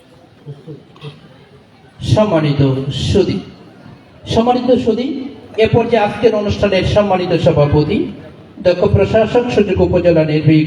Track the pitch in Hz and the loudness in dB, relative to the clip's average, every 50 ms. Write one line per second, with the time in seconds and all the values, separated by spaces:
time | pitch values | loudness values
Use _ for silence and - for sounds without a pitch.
0 | - _ _ - - _ _ _ - 143 147 147 - 160 143 - - - - - | -20 _ _ -20 -20 _ _ _ -20 -20 -20 -18 -18 -20 -20 -20 -20 -20 -20 -20
1 | 151 147 - - - - - - - - - - _ _ _ _ _ _ _ - | -20 -20 -20 -20 -20 -20 -20 -20 -20 -20 -20 -20 _ _ _ _ _ _ _ -10
2 | - - - 214 214 196 170 156 151 143 143 143 139 135 127 131 - - - - | -4 0 2 2 2 2 2 0 0 0 0 0 0 0 0 -2 -4 -6 -6 -4
3 | - - - 196 180 - 113 92 - - - - - - - - - - - - | -2 0 2 2 2 0 -2 -6 -8 -12 -16 -20 -20 -20 -20 -20 -20 -20 -20 -20
4 | - - - - - - - 233 226 247 247 254 269 269 247 208 - 233 208 226 | -20 -20 -20 -20 -12 -4 -2 0 0 0 0 0 0 0 0 0 0 0 -2 -2
5 | 254 320 - - - - - - - - - - 220 214 - 233 226 - 233 220 | -4 -6 -6 -8 -10 -12 -14 -16 -20 -10 -2 -2 0 2 2 0 0 2 0 0
6 | 208 208 - - 247 226 214 208 202 202 - - 202 202 190 180 165 - - 208 | 0 0 -2 0 0 0 2 0 -2 -4 -2 -2 -2 0 0 0 0 2 2 2
7 | 202 196 185 180 180 175 175 151 - 175 156 151 147 147 147 151 151 - 208 - | 2 2 0 -2 0 -2 -2 0 2 2 2 2 2 2 2 2 0 0 0 -2
8 | 359 - - - - - - - - - - - - 180 175 175 202 196 - 196 | -4 -4 -8 -14 -18 -20 -20 -20 -20 -20 -16 -2 0 0 0 2 2 2 2 2
9 | 196 196 - 220 220 208 - 247 240 247 233 214 202 185 170 175 180 165 180 175 | 2 2 2 2 2 2 2 0 0 0 0 0 0 0 0 0 0 0 0 2
10 | 170 175 160 156 156 151 151 156 143 156 156 156 151 | 2 2 2 2 2 0 0 0 2 2 2 2 2